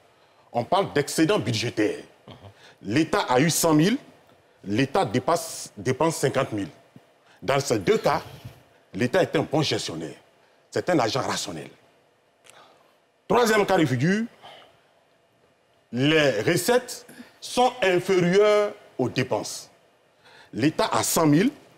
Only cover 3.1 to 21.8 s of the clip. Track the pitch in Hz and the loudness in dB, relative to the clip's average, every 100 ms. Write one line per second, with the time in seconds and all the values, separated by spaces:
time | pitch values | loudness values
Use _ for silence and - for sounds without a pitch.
3.1 | 202 - 123 165 - 165 151 180 262 - | -2 2 2 2 2 2 4 4 0 -6
4.1 | - _ _ _ _ 95 107 139 202 139 | -20 _ _ _ _ -4 -2 0 0 0
5.1 | 123 156 170 - - - - 127 127 165 | -2 0 -2 -4 -12 -16 -8 -4 0 0
6.1 | - 135 127 131 107 85 - _ - _ | 0 -2 -2 -2 -4 -8 -12 _ -20 _
7.1 | _ _ - - 139 - 113 92 214 151 | _ _ -10 -2 -2 0 -2 0 0 0
8.1 | 165 - - - - _ _ _ 92 123 | -2 -4 -18 -20 -20 _ _ _ -4 0
9.1 | 190 - 156 110 156 - 107 - 82 78 | 0 2 0 0 -2 -2 -2 -6 -10 -12
10.1 | - _ _ _ _ _ 110 170 170 113 | -14 _ _ _ _ _ -6 0 0 0
11.1 | 127 98 98 - 80 - - _ _ _ | -2 -4 -6 -8 -12 -14 -20 _ _ _
12.1 | _ _ _ _ - - _ _ _ _ | _ _ _ _ -20 -20 _ _ _ _
13.1 | _ - 233 233 214 196 185 147 127 165 | _ -2 2 2 2 2 2 2 2 0
14.1 | 208 233 _ - - - _ _ _ _ | 0 -2 _ -20 -20 -20 _ _ _ _
15.1 | _ _ _ _ _ _ _ _ 120 143 | _ _ _ _ _ _ _ _ -2 2
16.1 | 160 143 107 110 180 - 247 - - - | 4 2 2 0 0 2 0 0 -14 -18
17.1 | - - _ - 247 247 - 190 180 180 | -20 -20 _ -6 0 0 0 0 2 2
18.1 | 185 175 196 214 208 208 - - - 120 | 2 4 4 4 4 0 -4 -12 -6 -4
19.1 | 127 123 107 - - - _ _ _ _ | -2 -2 -4 -6 -12 -18 _ _ _ _
20.1 | _ _ - - 107 147 - 220 113 - | _ _ -20 -14 -2 -2 0 -2 -2 0
21.1 | 180 156 151 254 - - _ | 2 4 4 2 -2 -14 _